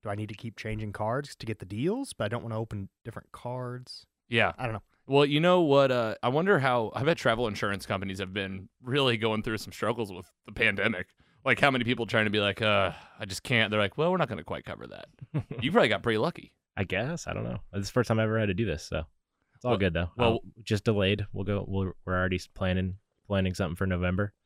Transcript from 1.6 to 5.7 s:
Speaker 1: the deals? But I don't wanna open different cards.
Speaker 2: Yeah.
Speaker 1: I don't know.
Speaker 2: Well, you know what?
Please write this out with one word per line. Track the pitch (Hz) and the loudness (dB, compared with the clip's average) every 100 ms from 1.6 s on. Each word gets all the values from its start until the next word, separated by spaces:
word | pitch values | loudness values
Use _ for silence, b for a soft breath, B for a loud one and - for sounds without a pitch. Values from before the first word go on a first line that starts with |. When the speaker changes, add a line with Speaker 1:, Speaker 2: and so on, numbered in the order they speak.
Speaker 1:
the | 92 | -6
deals? | 104 147 233 277 | -4 -2 -2 -6
But | - | -6
I | 127 | -4
don't | 120 | -4
wanna | 113 110 | -4 -6
open | 113 104 95 _ | -4 -6 -10 _
different | - - - | -14 -14 -16
cards. | - 123 127 123 123 127 - - _ _ | -14 -10 -8 -8 -10 -14 -18 -18 _ _
Speaker 2:
Yeah. | 117 101 - | 2 2 2
Speaker 1:
I | |
don't | 123 | -4
know. | 110 - _ - | -6 -10 _ 0
Speaker 2:
Well, | 135 | 4
you | 143 147 | 6 6
know | 170 180 | 6 6
what? | 160 | 6